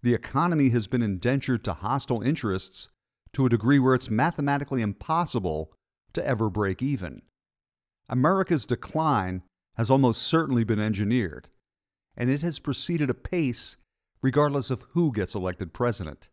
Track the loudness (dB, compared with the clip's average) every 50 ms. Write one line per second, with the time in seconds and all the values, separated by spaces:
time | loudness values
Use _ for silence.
0 | 4 2 2 2 0 -2 0 0 2 2 2 4 4 4 4 2 0 0 0 0
1 | 0 0 -2 -2 -2 0 0 0 0 0 -2 -2 0 -4 -6 -4 -4 -2 -2 -2
2 | -2 -2 -4 -2 0 -2 -2 0 -2 -2 -2 -2 -4 -8 -12 -16 -16 -16 _ _
3 | _ _ _ _ _ -12 -2 0 2 2 2 2 4 4 4 6 6 4 4 2
4 | 2 0 0 0 0 0 0 -2 -2 0 0 -2 -2 -2 -2 -2 -2 -2 -4 _
5 | -4 -2 0 0 0 0 -2 -2 -2 -2 -4 -4 -6 -8 _ _ _ _ _ _
6 | _ _ _ -4 -2 -2 0 0 0 -2 0 0 0 0 0 -2 -2 -4 -2 -4
7 | -6 -10 -12 -14 -20 _ _ _ _ _ _ _ _ _ _ _ _ _ _ _
8 | _ _ -2 2 2 2 2 2 2 0 0 -2 0 -2 -4 -4 -4 -6 -4 -2
9 | 0 2 2 0 0 -2 -6 -6 -8 _ _ _ _ _ _ -4 2 4 4 6
10 | 6 4 2 0 -2 2 2 2 2 2 0 0 2 2 0 0 0 -2 0 -2
11 | 0 0 0 0 0 -2 -6 -12 -18 -20 _ _ _ _ _ _ _ _ _ _
12 | _ _ _ -4 -2 -2 0 0 -2 -4 -6 -6 _ -6 -4 -4 -2 -2 -2 -2
13 | 0 -2 -2 -4 _ -6 -2 -2 -2 -2 -2 -4 -8 -10 -12 _ _ _ _ _
14 | _ _ _ _ -2 0 4 4 2 4 2 -2 -2 -4 -6 -6 -8 _ _ 0
15 | 0 0 0 0 -4 -2 -4 -4 -4 -4 -4 -6 -8 -10 _ -2 -2 -2 0 -2
16 | -6 -10 -10 _ -20 -20